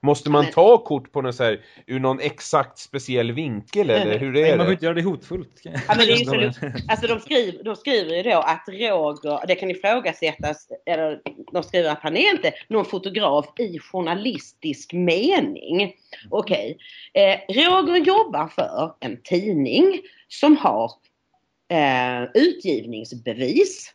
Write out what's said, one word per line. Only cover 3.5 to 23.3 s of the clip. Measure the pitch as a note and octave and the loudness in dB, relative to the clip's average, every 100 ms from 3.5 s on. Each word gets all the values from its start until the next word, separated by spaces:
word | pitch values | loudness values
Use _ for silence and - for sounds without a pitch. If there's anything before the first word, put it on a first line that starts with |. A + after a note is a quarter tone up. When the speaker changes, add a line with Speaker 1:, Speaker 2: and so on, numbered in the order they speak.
| G#2+ G#2 G3+ F3 | -6 -6 -2 2
Speaker 2:
Nej, | G#2+ | 2
Speaker 1:
eller | G#2 | 2
Speaker 2:
nej. | G#2+ | 0
Speaker 1:
hur | C3+ | 0
Speaker 3:
Nej, | C3 | 2
Speaker 1:
är | D#3+ D3 | 4 4
Speaker 3:
man | F3 | 2
får | |
Speaker 1:
det? | |
Speaker 3:
inte | F#3 E3 | 0 0
göra | E3+ | 0
det | |
hotfullt. | F3 F3 - F#3 - _ | -2 -4 -8 -12 -12 _
Speaker 2:
Ja, | E3+ D#3+ - | -12 -10 -2
men | A3 | 2
det | A3 | 4
är | A#3 | 2
ju | F3 | 2
så | - | 0
Speaker 3:
<laughs> | |
Speaker 2:
lu-, | - - D3 A#2 - | 0 -4 -10 -8 -4
alltså, | A3 A3+ | -2 -2
de | A3+ | -4
skriver, | - B3 G#3+ F3 | 0 0 0 -4
de | G#3+ G#3 | -10 -8
skriver | - B3 E3 E3+ | -2 -2 0 -2
ju | |
då | G3+ F3+ | 2 2
att | - D#3+ - | 2 -2 -6
Roger, | F#3+ A#3 F#3+ D3+ D3 D3+ D3 F3+ | -6 -2 0 0 -4 -6 -6 -2
det | F3+ | -2
kan | F#3+ | -2
ifrågasättas, | F3+ G3 A#3+ F#3 D#3+ D#3+ D3+ C#3+ D3+ _ C#3 - | -2 0 0 -2 -4 -4 -4 -8 -8 _ -14 -6
eller | E3 D#3 D3+ - - - | -2 -2 -4 -12 -16 -8
de | F3 | -6
skriver | D#3 F#3 D#3+ | -2 -2 0
att | D3 | -2
han | D#3 F3 | -4 0
är | G4 | 2
inte | F#4 D#3+ - - | 2 -2 -4 -4
någon | G#3+ F#3+ | -2 -2
fotograf | F#3 F#3 F#3 F#3+ C#3+ C#3+ - | -6 -6 -2 2 0 -2 -6
i | A3+ E3+ | -6 -6
journalistisk | - F#3+ E3 F3+ A3 F3 - _ D#3 C#3 - | -10 -6 -4 -4 -4 -6 -12 _ -8 -8 -8
mening. | F3 F3 E3+ B3+ F#4+ C#3+ G2 - E3+ G3+ - _ - G#2+ | -2 0 2 2 2 0 -6 -4 -2 -2 -6 _ -20 -6
Okej. | G3+ G#3+ F3+ G#2 - - - - | -4 -2 -4 -4 -10 -18 -20 -6
Eh, | G3 G3 G3 - G#3+ | 2 4 2 -2 2
Roger | E4 F#4 E4 F4 | 4 4 2 2
jobbar | D#4 G4 - F#3 D#3+ | 4 2 2 -2 -6
för | - - G#2+ D#3+ - | -4 -4 -4 -6 -6
en | B2+ - | -12 -12
tidning | - F3+ G#3 E3+ C3 C#3 F#4 F#4+ - _ _ | -2 -2 0 -2 0 4 2 2 -10 _ _
som | - E4 D4+ | 0 4 4
har, | E3+ G#2+ A#2 - _ _ _ _ _ _ _ | 4 0 -4 -8 _ _ _ _ _ _ _
eh, | E3+ C#3 B2+ B2 B2 A#2 | 0 2 2 -2 -4 -2
utgivningsbevis. | A3 D#4+ - F#3+ C3+ A#2 A2+ A#2 B2 A#2+ | 2 2 0 -4 -4 -6 -12 -12 -12 -10